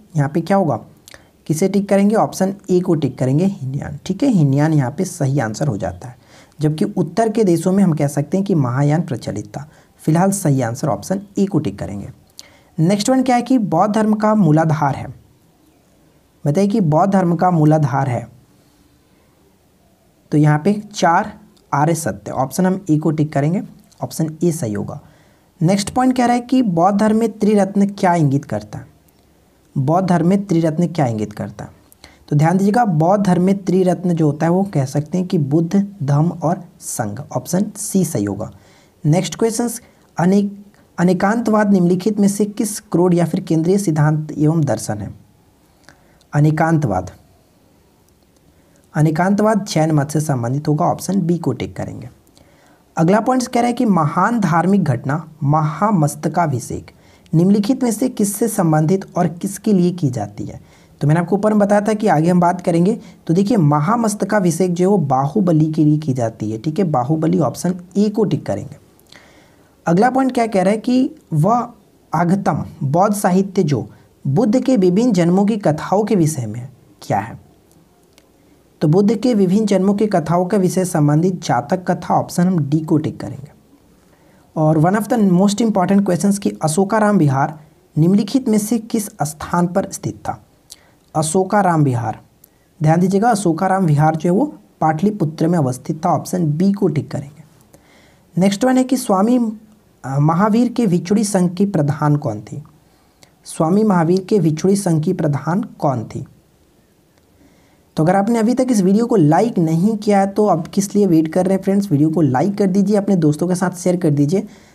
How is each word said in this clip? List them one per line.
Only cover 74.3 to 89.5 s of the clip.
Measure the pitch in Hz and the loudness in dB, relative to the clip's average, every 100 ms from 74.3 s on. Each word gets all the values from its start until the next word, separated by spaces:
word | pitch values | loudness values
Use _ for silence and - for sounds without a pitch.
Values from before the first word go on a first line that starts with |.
| 139 233 254 | 0 2 2
के | 254 254 | 2 2
विभिन्न | 185 180 254 | 4 4 2
जन्मों | 180 170 185 202 | 2 2 2 2
की | 226 | 0
कथाओं | 196 147 - 190 | 0 -2 0 -2
के | 220 | 0
विषय | 214 156 131 113 | 2 0 -2 -8
में | 113 | -8
है, | 123 - _ - | -12 -16 _ -16
क्या | - 107 | -6 -4
है? | 101 - - _ _ _ _ _ _ _ _ _ _ _ _ - | -4 -12 -20 _ _ _ _ _ _ _ _ _ _ _ _ -4
तो | 156 | 0
बुद्ध | 175 208 226 | 2 2 2
के | 254 | 0
विभिन्न | 220 185 202 220 | 2 2 2 2
जन्मों | 196 190 | 0 0
की | 202 214 | 0 0
कथाओं | 185 147 175 180 | 0 0 0 0
के | 214 | 0
विषय | 180 175 | 0 0
संबंधित | 180 165 147 151 180 180 | -2 0 2 4 2 -2
जातक | - 123 - 185 185 | -2 -2 0 -4 -2
कथा, | 180 - | -4 0
ऑप्शन | 165 - - 175 | -2 -2 0 0
हम | 185 | 0
डी | 135 156 | 0 -2
को | 156 160 | 0 0
टिक | 131 - | -2 -8
करेंगे। | - - - - _ _ _ _ _ _ _ _ _ 165 | -12 -14 -18 -20 _ _ _ _ _ _ _ _ _ -2
और | 156 160 | 2 4
one | 170 | 2
of | 214 | 2
the | 214 240 202 | 0 2 4
most | 175 202 202 | 4 2 2
important | 233 208 175 202 | 0 0 2 2
questions | 202 175 202 202 | 2 0 0 0
कि | 208 - | -2 -4
अशोकाराम | 156 175 196 226 208 202 | -4 0 0 2 2 2
विहार | 147 135 151 - - _ _ 156 | 2 2 -2 -4 -18 _ _ 0
निम्नलिखित | 165 202 220 269 262 | 2 2 2 -2 0
में | 214 | 0
से | 208 240 | 0 -4
किस | 226 233 - | -2 -6 -6
स्थान | - 151 - - | -6 -8 -8 -6